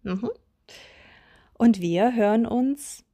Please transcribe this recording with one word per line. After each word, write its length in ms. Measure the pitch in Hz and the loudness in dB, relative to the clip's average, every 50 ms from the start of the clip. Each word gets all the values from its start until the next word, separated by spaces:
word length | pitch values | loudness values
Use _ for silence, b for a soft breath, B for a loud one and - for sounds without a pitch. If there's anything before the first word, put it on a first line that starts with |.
| _ | _
Mhm. 260 | 208 180 190 214 - 480 - _ _ _ _ _ B B B B B B B B B B B B B B B B B B | -6 -6 -6 -4 -6 -8 -10 _ _ _ _ _ B B B B B B B B B B B B B B B B B B
Und 280 | _ 233 233 226 190 | _ 4 4 4 4
wir 320 | 175 170 170 170 202 247 247 | 0 -2 0 2 2 2 2
hören 300 | 233 214 202 208 226 233 | 2 0 2 2 2 0
uns 580 | - - 240 254 269 285 277 - - - - _ _ | 0 -2 -2 -2 -2 -4 -6 -10 -18 -18 -20 _ _